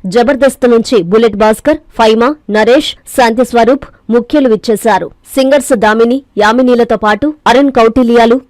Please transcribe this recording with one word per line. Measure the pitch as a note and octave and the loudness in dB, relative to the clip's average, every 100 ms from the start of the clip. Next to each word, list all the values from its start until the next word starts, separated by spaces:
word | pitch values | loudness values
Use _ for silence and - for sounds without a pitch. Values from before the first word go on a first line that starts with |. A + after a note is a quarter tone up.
| F#3+ G3+ | -2 0
జబర్దస్త్ | A#3+ C4+ C4+ - B3 | 0 2 -2 0 0
నుంచి | A#3 - A#3 E3+ | 0 0 -2 0
బుల్లెట్ | G#3+ A#3 G3+ | 0 0 0
భాస్కర్, | G#3+ A3 - D#4 _ - | -2 0 -2 -4 _ -2
ఫైమా, | A3 A3 A#3+ D4+ - G#3 | 0 2 -2 -4 -6 -2
నరేష్, | G#3+ C4 - - - - | 2 0 0 -12 -8 -2
శాంతి | A#3 A3+ B3 | 0 0 -2
స్వరూప్ | A#3 A3+ C4+ - _ - | 0 0 0 -4 _ -4
ముఖ్యులు | A3+ A#3 D4+ C4 | -2 0 -2 0
విచ్చేశారు. | A3 - G#3 A3+ F#3+ F3 - _ | -2 -2 -4 0 -2 -4 -16 _
సింగర్స్ | - C4 C#4+ B3+ B3 | -2 0 0 0 -2
దామిని, | G#3+ A3 A#3 C4 - - | 0 0 0 -2 -6 -4
యామినీలతో | G#3 A#3+ B3+ A#3+ A#3 A3 | -2 0 2 2 0 -2
పాటు | G#3+ G#3 D4 D4+ - | -2 -2 -4 -4 0
అరుణ్ | B3+ C#4+ C4 | 2 2 2
కౌటిల్యాలు | A3+ A3 A#3+ A#3 A#3 B3+ - | 0 2 0 2 2 0 -4